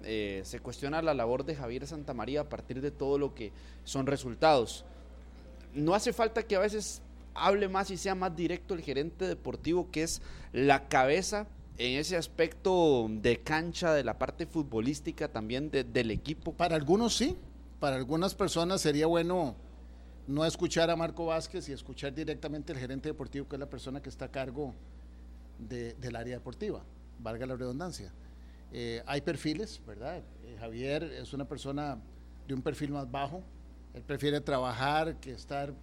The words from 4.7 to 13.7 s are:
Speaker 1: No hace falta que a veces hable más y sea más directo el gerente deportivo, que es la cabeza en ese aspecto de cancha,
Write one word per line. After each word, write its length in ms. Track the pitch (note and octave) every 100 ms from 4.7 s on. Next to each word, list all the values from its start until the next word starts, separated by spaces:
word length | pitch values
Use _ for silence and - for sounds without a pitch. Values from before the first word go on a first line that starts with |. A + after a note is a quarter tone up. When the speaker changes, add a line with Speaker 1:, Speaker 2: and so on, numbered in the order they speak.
| - - - - - - - - - -
Speaker 1:
No 200 | C#3+ D3+
hace 180 | G3+ A#3+
falta 320 | - A3 A3
que 100 | G#3+ F#3+
a 40 |
veces 420 | G#3 G#3+ - - - - -
hable 340 | - F3 G3+ G3
más 220 | F#3+ G3
y 60 | F3+
sea 180 | G3
más 220 | F#3 F#3 E3
directo 380 | E3 A2 -
el 80 | F3
gerente 440 | D3 C3+ E3 - F#3
deportivo, 640 | D#3+ B2+ A#2+ C3+ F3 E3+
que 140 | D#3
es 180 | E3 - - - -
la 360 | A#2+ C#3 C3+ -
cabeza 580 | C#3 C3 E3 F#3 G#3 G#3 - - -
en 200 | B2 C3+
ese 180 | D#3 F3
aspecto 880 | - - E3 - F#3+ F#3 D#3+ B2+ A2
de 300 | A2 A#2+ A2+
cancha, 520 | - D#3 E3+